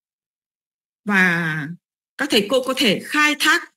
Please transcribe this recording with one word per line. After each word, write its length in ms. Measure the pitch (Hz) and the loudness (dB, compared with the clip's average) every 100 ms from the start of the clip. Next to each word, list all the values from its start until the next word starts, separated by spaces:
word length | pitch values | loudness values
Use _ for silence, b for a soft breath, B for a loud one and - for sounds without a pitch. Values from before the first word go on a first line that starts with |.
| _ _ _ _ _ _ _ _ _ _ 208 | _ _ _ _ _ _ _ _ _ _ 0
và 640 | 196 185 170 165 156 147 175 _ _ _ - | 4 4 2 -2 -4 -6 -12 _ _ _ -8
các 120 | 285 | -2
thầy 160 | 233 196 | 0 2
cô 140 | 262 | 0
có 100 | 262 262 | 0 0
thể 220 | 240 - | 0 0
khai 320 | - 294 302 294 | -2 0 0 2
thác 340 | 311 339 - | 0 0 -2